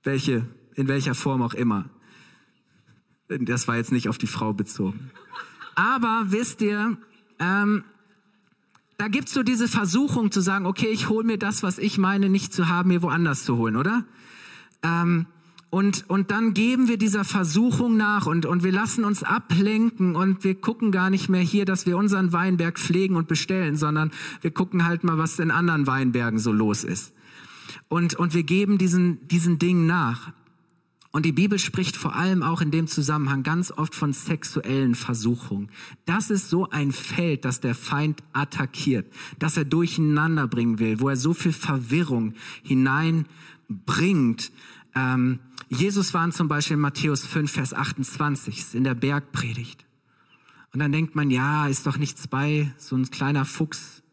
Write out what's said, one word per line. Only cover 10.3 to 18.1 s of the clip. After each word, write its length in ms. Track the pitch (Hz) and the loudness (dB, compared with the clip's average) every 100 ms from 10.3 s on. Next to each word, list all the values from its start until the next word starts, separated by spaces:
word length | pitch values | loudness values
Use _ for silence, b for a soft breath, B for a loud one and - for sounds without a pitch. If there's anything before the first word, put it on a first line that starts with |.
zu 100 | 196 | 2
sagen, 240 | 180 196 | 2 0
okay, 220 | 185 190 226 | -2 0 0
ich 220 | 220 - | 0 0
hol 140 | 220 | 0
mir 140 | 226 208 | 0 0
das, 240 | 202 214 | -2 -2
was 160 | 190 185 | -2 -2
ich 200 | 208 - | -2 2
meine, 320 | 190 196 196 | 2 2 2
nicht 240 | 196 - | 2 0
zu 140 | - 170 | 0 0
haben, 220 | 175 180 | 2 2
mir 120 | 175 | 2
woanders 420 | 170 165 165 139 | 2 2 0 0
zu 140 | - 117 | 0 2
holen, 180 | 113 | 2
oder? 300 | 110 170 233 - B B B B B B _ | 2 0 0 -4 B B B B B B _
Ähm, 460 | 165 170 170 170 170 B B B _ | -2 0 2 2 0 B B B _
und, 400 | 185 143 - - | 2 2 0 -2
und 220 | 190 190 | -2 0
dann 220 | 202 226 | 0 2
geben 340 | 190 226 254 247 | 2 2 4 2
wir 100 | 226 | 4
dieser 280 | 214 202 | 2 2
Versuchung 720 | 196 202 170 165 240 - 240 220 | 0 0 2 4 2 2 2 4
nach 280 | 208 | 4